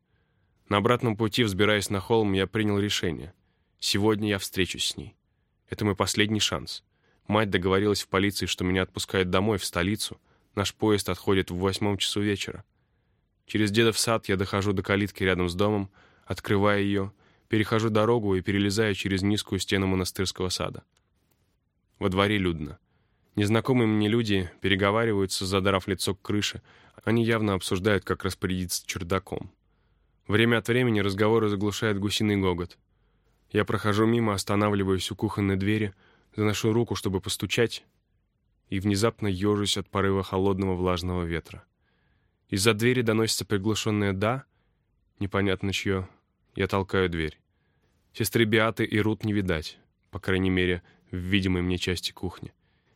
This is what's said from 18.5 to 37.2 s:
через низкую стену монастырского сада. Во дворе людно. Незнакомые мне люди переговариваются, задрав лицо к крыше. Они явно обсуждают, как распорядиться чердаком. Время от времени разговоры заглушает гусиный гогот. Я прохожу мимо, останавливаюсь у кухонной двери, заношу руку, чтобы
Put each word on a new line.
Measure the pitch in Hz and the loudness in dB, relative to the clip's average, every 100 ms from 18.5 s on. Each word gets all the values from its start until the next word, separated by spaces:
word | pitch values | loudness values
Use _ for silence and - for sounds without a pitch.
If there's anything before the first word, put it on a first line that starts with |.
| 101 101 98 110 | 2 2 2 0
через | 98 95 95 | 0 -2 0
низкую | 101 104 - 95 | 2 0 -2 -4
стену | - 98 95 | 0 0 2
монастырского | 95 90 - 95 - 92 | 0 -2 -4 -6 -4 -4
сада. | - 92 - - _ _ _ _ _ _ _ _ _ _ - | -4 -6 -8 -16 _ _ _ _ _ _ _ _ _ _ -4
Во | 101 | 0
дворе | 90 101 104 | 2 2 2
людно. | 90 82 73 - _ _ _ _ _ - | 0 -2 -6 -12 _ _ _ _ _ 0
Незнакомые | 104 113 110 127 110 | 2 2 2 2 2
мне | 107 104 | 2 2
люди | 117 110 98 90 - | 2 2 0 -2 -4
переговариваются, | 95 98 101 110 117 101 95 - 92 | 0 2 2 2 0 0 0 -2 -2
задрав | 98 95 95 - | 0 2 2 0
лицо | 92 - | -4 -4
к | 95 | -6
крыше. | - 104 - - - - - - | -4 -2 -2 -6 -14 -20 -20 -8
Они | - 117 | 0 2
явно | 113 113 107 | 2 2 2
обсуждают, | 95 - 95 104 98 | 0 -2 -2 2 0
как | - 90 | 0 -4
распорядиться | 95 - 92 92 90 - - | -4 -4 -2 -2 -4 -6 -6
чердаком. | - 87 95 - - - _ _ _ _ _ _ _ - | -8 -4 -4 -4 -10 -12 _ _ _ _ _ _ _ 0
Время | 107 117 117 | 2 4 2
от | 107 | 2
времени | 120 127 107 | 2 2 2
разговоры | 101 95 107 113 107 | 0 2 2 2 2
заглушает | 104 104 98 113 98 | 0 -2 -2 -2 -2
гусиный | 101 - 107 101 | -2 0 2 2
гогот. | 95 87 87 - _ _ _ _ _ _ _ | 2 0 -6 -12 _ _ _ _ _ _ _
Я | 104 | -2
прохожу | 101 104 107 101 110 | 0 0 0 2 2
мимо, | 117 113 | 2 0
останавливаюсь | 98 - 101 104 101 95 95 - | -2 -2 0 2 2 0 -2 -2
у | 101 | -4
кухонной | 107 - 101 95 | -4 0 0 0
двери, | 98 107 104 - _ _ _ - | 0 0 -2 -8 _ _ _ -2
заношу | 107 101 110 | -2 0 0
руку, | 110 113 | 0 0
чтобы | 98 104 92 | -4 -4 -4